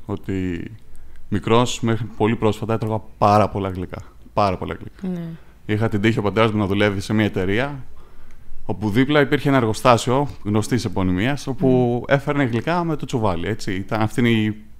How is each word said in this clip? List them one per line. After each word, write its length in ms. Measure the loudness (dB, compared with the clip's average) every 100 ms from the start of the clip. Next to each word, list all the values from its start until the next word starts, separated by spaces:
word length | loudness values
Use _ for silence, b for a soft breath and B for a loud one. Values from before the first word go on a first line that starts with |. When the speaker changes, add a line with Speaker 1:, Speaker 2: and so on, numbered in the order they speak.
| -8
Speaker 1:
Ότι 640 | -8 -4 -4 -4 -4 -8 -12 -10 b b b -4
μικρός, 520 | -4 4 4 4 0
μέχρι 240 | 0 0 -4 0
πολύ 200 | 0 2
πρόσφατα, 360 | 0 0 -2
έτρωγα 260 | -2 -2 -4 -6 2
πάρα 300 | 6 6 4
πολλά 200 | 0 -4
γλυκά. 340 | -4 -8 -10 -14 -18 -6
Πάρα 240 | 0 0 0
πολλά 200 | -6 -8
γλυκά. 400 | -12 -10 -8 -8
Speaker 2:
Ναι. 60 | -10 -14 b b -4
Speaker 1:
Είχα 220 | 0 0
την 120 | 2
τύχη 180 | 2 2
ο 40 |
πατέρας 280 | 0 2 2
μου 60 | 2
να 80 | 0
δουλεύει 340 | 2 2 0
σε 120 | -2
μια 120 | 0
εταιρεία, 600 | 2 0 0 0 -2 -6 -10 b b b b b b b -2
όπου 240 | -2 0
δίπλα 300 | 2 4 4
υπήρχε 280 | 4 2 2
ένα 80 | 2
εργοστάσιο 720 | 2 2 4 4 4 0 0 -4
γνωστής 420 | 0 0 2 0
επωνυμίας, 600 | 0 0 0 2 0 -2 -4
όπου 540 | 0 4 4 2 0 0
Speaker 2:
Mm. 60 |
Speaker 1:
έφερνε 320 | 0 0 0
γλυκά 400 | 0 0 0 -2
με 120 | 0 -4
το 100 | -4
τσουβάλι, 400 | -2 0 0 -2
έτσι. 260 | -4 -4
Ήταν, 260 | -4 -4 -2
αυτή 200 | 0 2
είναι 80 | 2
η 260 | 4 2 -2 -10